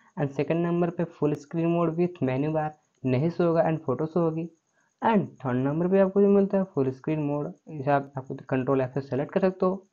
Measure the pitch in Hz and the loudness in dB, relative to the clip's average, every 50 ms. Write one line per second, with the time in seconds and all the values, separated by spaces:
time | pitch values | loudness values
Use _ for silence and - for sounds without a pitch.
0 | _ _ _ - 151 135 139 - 147 - 165 170 170 170 175 175 175 170 170 - | _ _ _ -6 -6 -4 -2 -4 -2 -2 0 0 0 0 0 0 0 -2 0 -4
1 | 170 165 - - 147 151 147 143 - - - 165 165 170 170 170 170 165 160 165 | -6 -6 -4 -2 -2 -2 -2 -2 -6 -8 -6 -2 0 0 2 2 0 0 0 0
2 | 180 175 180 - 135 127 127 131 143 156 156 156 151 156 - _ _ _ _ _ | -2 -2 -2 -2 -2 -2 0 -2 -2 -2 -2 -2 -2 -4 -8 _ _ _ _ _
3 | - 127 127 127 147 170 170 - 175 170 165 165 160 170 160 151 - - 127 - | -2 0 0 2 0 0 0 0 0 2 4 4 4 4 4 0 0 -2 -2 -2
4 | 156 160 - 180 170 165 160 160 165 165 - _ _ _ _ _ _ _ _ _ | -2 -2 0 0 2 2 0 -2 -6 -8 -12 _ _ _ _ _ _ _ _ _
5 | - 233 226 202 147 - - - - 131 123 127 127 139 147 160 170 180 190 196 | 0 2 2 2 2 0 -6 -8 -4 -2 -2 0 0 0 0 0 0 2 4 4
6 | 196 185 190 202 202 202 202 202 196 196 202 196 190 185 - 143 135 131 131 131 | 4 4 4 4 4 6 6 4 4 2 0 -2 -2 -2 -2 -2 -2 -2 -2 -4
7 | - - 156 151 151 143 147 147 147 165 185 - _ - 160 151 131 147 143 139 | -4 -4 -2 -2 -2 -2 -2 -4 -4 -6 -10 -14 _ -14 -12 -6 -2 0 0 0
8 | 139 - - 139 131 - 139 135 - - 139 131 127 135 139 135 131 123 - 143 | 0 -4 -10 -14 -12 -10 -12 -12 -8 -4 -4 -2 0 0 0 0 0 -2 -4 -8
9 | 135 - - 127 147 151 - 190 190 190 185 - 185 185 185 190 - _ | -6 -4 -4 -4 -4 -2 -2 0 0 0 0 0 -2 -2 -2 -4 -8 _